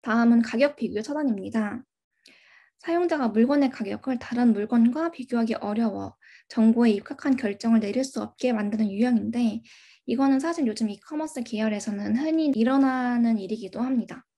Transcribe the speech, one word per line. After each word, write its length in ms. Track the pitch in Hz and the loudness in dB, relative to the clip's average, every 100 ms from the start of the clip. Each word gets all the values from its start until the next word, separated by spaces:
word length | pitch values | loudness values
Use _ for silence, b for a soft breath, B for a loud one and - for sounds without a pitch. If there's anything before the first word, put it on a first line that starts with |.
다음은 400 | - 226 233 233 | 0 2 4 4
가격 320 | 233 233 285 285 | 2 2 0 0
비교 260 | 214 202 | -6 -6
차단입니다. 800 | 226 294 285 202 190 226 208 226 - _ _ b b b b b b b | -6 -4 -2 -2 -4 -4 -4 -6 -16 _ _ b b b b b b b
사용자가 480 | - 339 349 320 240 | -4 0 0 0 0
물건의 420 | 208 240 285 277 | 2 4 4 2
가격을 480 | 269 196 208 - 247 | -2 -8 -6 -6 -6
다른 360 | - 240 247 | -4 0 2
물건과 580 | 208 214 240 233 254 330 | 2 2 4 4 2 -4
비교하기 420 | 339 247 240 226 226 | -6 -6 -2 -2 -2
어려워 540 | 202 208 226 196 196 - b b b | -4 -2 -2 -2 -10 -14 b b b
정보에 420 | - 220 226 240 | 4 4 6 4
입각한 460 | 202 - 277 285 269 | 4 -2 -8 -2 0
결정을 440 | 208 202 233 226 | 0 -4 2 2
내릴 240 | 208 202 | 2 -2
수 200 | 269 240 | -4 -6
없게 300 | 214 _ 254 | -8 _ -2
만드는 360 | 226 208 214 214 | 0 -2 -2 -2
유형인데 720 | 196 240 233 202 233 240 214 b b b b - | 0 2 2 0 -2 -2 -2 b b b b -6
이거는 320 | 233 269 269 | 0 2 2
사실 260 | 320 339 254 | 0 -2 -2
요즘 240 | 208 220 | -2 -4
이커머스 540 | 202 - 302 311 - | -6 -10 -8 -6 -8
계열에서는 760 | 233 214 220 208 196 202 208 226 | -8 -4 -2 -2 -6 -6 -2 -2
흔히 300 | 311 320 311 | 0 0 0
일어나는 920 | 269 233 269 269 262 247 240 233 226 | 2 2 4 2 2 -2 0 2 0
일이기도 440 | 190 220 190 - | -2 -8 -8 -6
합니다. 440 | 247 262 190 - _ | -2 -2 -4 -10 _